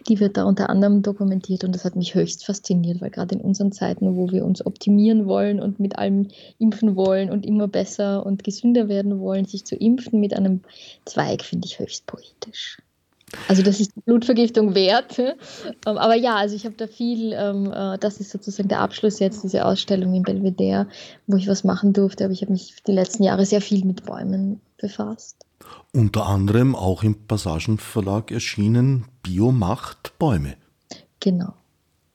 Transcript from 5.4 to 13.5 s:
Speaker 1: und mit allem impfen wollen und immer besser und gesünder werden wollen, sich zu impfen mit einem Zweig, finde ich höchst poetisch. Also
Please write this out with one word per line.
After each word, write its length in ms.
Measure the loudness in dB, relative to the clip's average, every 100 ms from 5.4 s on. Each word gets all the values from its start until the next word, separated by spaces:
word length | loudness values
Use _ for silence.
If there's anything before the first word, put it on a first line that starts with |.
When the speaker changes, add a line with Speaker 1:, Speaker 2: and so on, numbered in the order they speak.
| 2 0
Speaker 1:
und 200 | -2 -2
mit 180 | -4 -2
allem 300 | 0 0 -2 -6 -20 -2
impfen 360 | 0 2 2
wollen 360 | 2 2 2 0
und 140 | -2
immer 220 | 0 0 0
besser 580 | -2 -4 -2 -2 -2
und 200 | -2 -4
gesünder 440 | -4 -2 2 2 2
werden 300 | 0 -2 -2
wollen, 260 | -2 -2
sich 200 | -2 -6
zu 100 | -10
impfen 460 | 0 2 2 2 0
mit 140 | 2
einem 260 | 2 2 0 -4 -20 -20 -20
Zweig, 380 | -8 -4 -2 -4
finde 240 | -4 -6 -6
ich 140 | -8
höchst 260 | -10 -10 -14
poetisch. 720 | -18 -18 _ -16 -12 -14 -16 _ _ _ _ -20 -8
Also 140 | 2